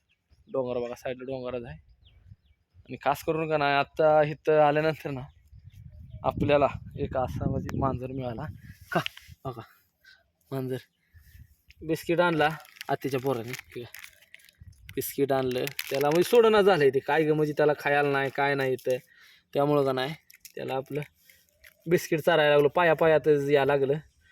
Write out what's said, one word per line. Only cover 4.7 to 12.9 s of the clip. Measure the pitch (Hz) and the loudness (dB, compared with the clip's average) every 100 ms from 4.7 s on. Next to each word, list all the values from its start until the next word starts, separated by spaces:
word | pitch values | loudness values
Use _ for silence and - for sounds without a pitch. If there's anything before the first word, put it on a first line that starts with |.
| 151 160 156 151 | 4 0 -2 -8
ना, | 131 135 - _ - - - - - - - | -10 -12 -18 _ -20 -20 -20 -20 -20 -20 -8
आपल्याला | 135 - 143 143 131 - - 147 | -6 -2 2 4 4 0 -12 -8
एक | 139 135 | -6 -4
असा | 127 - 143 | -4 -4 -4
म्हणजे | 135 139 135 | -4 -4 -4
मांजर | 135 123 127 | -2 -4 -8
मिळाला. | 131 123 113 156 - - - - | -8 -8 -8 -12 -14 -18 -20 -6
का? | - - - - - | -4 -4 -10 -20 -16
बघा, | 135 117 - _ _ _ _ _ _ _ - | -14 -12 -16 _ _ _ _ _ _ _ -12
मांजर. | 135 127 127 - _ _ - - - - _ _ - | -8 -6 -8 -12 _ _ -20 -20 -20 -20 _ _ -12
बिस्किट | 156 160 - 170 | -6 -6 -2 0
आणला | 175 156 147 151 - - | 2 2 0 -2 -14 -14
आत्याच्या | - | -8